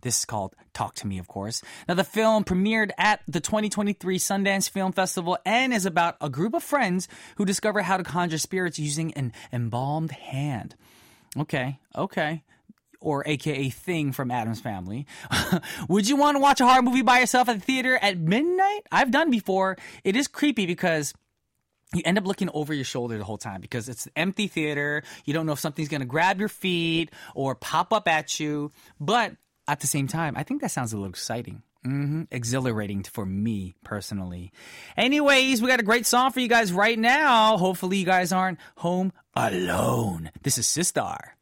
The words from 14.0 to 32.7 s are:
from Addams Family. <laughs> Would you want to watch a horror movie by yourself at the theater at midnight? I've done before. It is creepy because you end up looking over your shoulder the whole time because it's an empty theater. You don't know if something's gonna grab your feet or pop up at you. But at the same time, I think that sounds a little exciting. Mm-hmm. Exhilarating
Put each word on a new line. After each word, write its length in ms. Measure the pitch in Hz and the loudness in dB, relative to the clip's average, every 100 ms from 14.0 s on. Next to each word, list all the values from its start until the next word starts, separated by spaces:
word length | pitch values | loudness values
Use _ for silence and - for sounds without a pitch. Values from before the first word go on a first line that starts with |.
| 143 | -2
from 220 | 131 127 | -2 -2
Addams 280 | 123 113 113 | -2 -4 -6
Family. 460 | 123 98 90 110 139 - - - - | -6 -8 -6 -8 -10 -16 -4 -4 0
<laughs> 400 | 185 - - - | -2 -2 -12 0
Would 200 | 185 208 | 2 4
you 80 | 277 | 4
want 180 | 294 | 4
to 60 | 285 | 6
watch 200 | 277 277 | 4 6
a 60 | 247 | 8
horror 160 | 254 | 8
movie 200 | 254 254 | 6 4
by 180 | 240 247 | 6 6
yourself 280 | 254 254 247 | 6 4 4
at 120 | 220 | 0
the 40 | |
theater 320 | - 262 254 254 | 0 0 2 2
at 160 | 202 180 | 2 0
midnight? 600 | 160 208 330 359 392 415 - | 2 2 2 2 2 0 -2
I've 220 | 180 254 | 2 4
done 180 | 254 330 | 4 4
before. 460 | 233 - 190 190 185 - - | 2 0 0 0 -2 -12 -6
It 140 | - 202 | 0 0
is 100 | 285 | 0
creepy 400 | - 294 233 185 | 0 0 2 0
because 480 | 175 180 160 143 - _ _ _ _ _ _ _ | 0 0 0 -2 -8 _ _ _ _ _ _ _
you 100 | 170 | -2
end 120 | 160 196 | 2 0
up 100 | 185 | 0
looking 220 | 196 185 | -2 -2
over 180 | 151 147 | -2 -4
your 120 | 151 | -4
shoulder 340 | 127 131 120 113 | -4 -6 -4 -6
the 60 | |
whole 120 | 98 104 | -6 -8
time 240 | 117 95 | -8 -10
because 280 | 92 123 113 | -8 -8 -8
it's 180 | 120 - | -12 -10
an 60 | |
empty 320 | - 175 190 202 | -4 -2 -2 -2
theater. 560 | - 151 143 147 147 - - | 0 -2 0 0 -2 -4 -14
You 100 | - | -4
don't 100 | 151 | -2
know 80 | 160 | 0
if 60 | 147 | -2
something's 300 | 165 147 151 | -4 -4 -6
gonna 160 | 151 | -4
grab 340 | 127 143 175 196 | -4 0 2 2
your 100 | 208 | -2
feet 640 | - 190 175 165 165 165 - - | -2 -2 0 0 0 -2 -8 -14
or 220 | - 135 123 | -6 -4 -4
pop 360 | - 156 185 | -2 -2 2
up 140 | 220 190 | 0 2
at 320 | 160 147 - | 0 0 -4
you. 320 | 151 147 147 _ - _ | -2 -4 -6 _ -20 _
But 320 | 147 226 208 - _ _ - | 0 0 0 -6 _ _ -4
at 140 | 143 | -4
the 80 | - | -2
same 180 | 147 139 | -2 -2
time, 280 | 160 165 120 | -2 -4 -4
I 80 | |
think 160 | 147 285 | -6 -6
that 100 | 262 | -4
sounds 220 | - 117 | -4 -4
a 40 | 107 | -4
little 140 | 98 | -6
exciting. 520 | 87 - 117 120 107 _ _ | -8 -6 -6 -8 -14 _ _
Mm-hmm. 380 | 127 139 143 156 160 | -6 -2 -2 -4 -6
Exhilarating 720 | 131 117 131 127 | -6 -2 -2 0